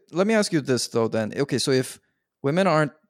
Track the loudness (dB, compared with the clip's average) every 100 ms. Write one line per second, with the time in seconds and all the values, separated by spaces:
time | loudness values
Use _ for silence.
0 | _ -2 0 2 2 0 0 0 0 0
1 | 0 0 -4 -4 -2 -2 0 0 0 -8
2 | _ _ _ _ -2 0 2 2 0 -4